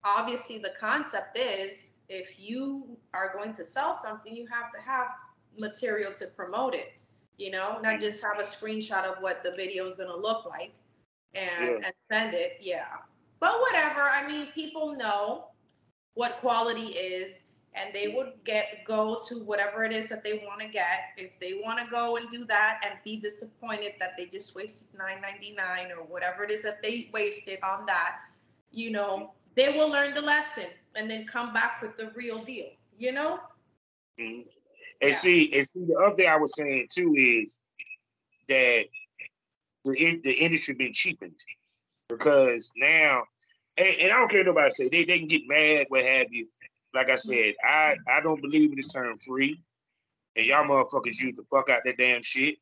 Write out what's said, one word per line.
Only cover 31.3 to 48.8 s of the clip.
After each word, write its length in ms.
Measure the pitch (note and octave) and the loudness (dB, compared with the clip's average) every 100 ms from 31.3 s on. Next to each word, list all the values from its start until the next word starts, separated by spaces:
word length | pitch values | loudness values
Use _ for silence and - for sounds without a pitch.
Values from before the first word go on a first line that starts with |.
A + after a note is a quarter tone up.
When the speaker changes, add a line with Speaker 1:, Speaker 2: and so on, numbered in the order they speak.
| B3 A#3+ | -6 -4
Speaker 1:
back 300 | A3+ A#3 A#3+ | -2 -2 -4
with 140 | A3 - | -10 -12
the 140 | A3 | -14
real 300 | A3 A#3+ A3+ | -10 -10 -10
deal, 240 | A3 B3 D#3 _ _ G3+ | -10 -12 -14 _ _ _
you 160 | B3 | -6
know? 280 | C4+ D#4 F4+ - _ _ _ _ _ _ - | -2 -4 -4 -10 _ _ _ _ _ _ -12
Speaker 2:
Mm-hmm. 280 | A2+ A#2 - _ _ _ - _ | -10 -10 -16 _ _ _ -20 _
And 100 | C#3 | 2
Speaker 1:
Yeah. 40 | |
Speaker 2:
see, 380 | C3+ F3+ F3 D3+ C#3 | 4 6 6 6 4
and 100 | C3+ | 0
see, 160 | F3+ | -4
the 120 | F3 D3+ | 0 4
other 200 | G3 F3+ | 4 6
thing 120 | F3+ | 6
I 80 | D#3 | 6
was 160 | D3+ D3+ | 4 -2
saying 320 | D3 C3+ A#2+ | -2 -2 -2
too 240 | - F3 D3 | 0 4 6
is 440 | B2+ A#2 G#2 - _ _ - - _ _ _ _ - | 6 4 0 -10 _ _ -20 -20 _ _ _ _ 0
that 380 | C3+ B2+ A#2 G2+ - - _ - _ _ _ _ _ | 4 6 4 2 -8 -20 _ -20 _ _ _ _ _
the 80 | C3+ | -4
in-, 280 | C3+ E3 E3+ | 2 2 2
the 80 | C3+ | 0
industry 420 | B2+ E3 E3 - | 2 4 2 -2
been 180 | B2+ B2+ | -2 -2
cheapened 480 | - A2+ F#2+ F2+ D#2+ - - _ _ _ _ _ | 0 -2 -4 -14 -18 -20 -20 _ _ _ _ _
because 640 | A#2 D3+ C#3+ C3 A#2+ G#2+ A2+ | 0 6 8 8 4 -4 0
now, 480 | C#3 D#3+ D#3 C3 A2+ _ _ _ _ - | 4 6 6 4 0 _ _ _ _ 2
and, 200 | F#3 D#3+ | 4 6
and 120 | F3+ | 4
I 40 | A3+ | 6
don't 120 | A#3 | 6
care 100 | G#3 | 6
what 60 | F#3 | 6
nobody 240 | D#3+ C#3+ | 6 6
say, 160 | - B2+ | 4 2
they, 160 | D#3+ | 4
they 140 | E3 F3 | 4 2
can 80 | D#3+ | 2
get 140 | C#3+ B2 | 0 4
mad, 400 | D3 D3+ D3+ C3+ | 4 6 6 4
what 160 | C3 | 2
have 240 | B2+ C3 A#2+ | 4 4 2
you. 160 | A#2 A2+ _ - _ _ | -2 -10 _ -20 _ _
Like 160 | C3 C3 | 0 2
I 60 | C3 | 2
said, 380 | A2 B2 G#2+ G#2 | 2 2 2 2
I, 340 | A#2+ D3 D#3 C3+ - | 2 4 4 2 2
I 120 | C#3 | 2
don't 180 | D#3 D#3 | 2 0
believe 300 | C#3 D#3 D3+ | 2 6 6
in 40 | |
the 60 | C3+ | 4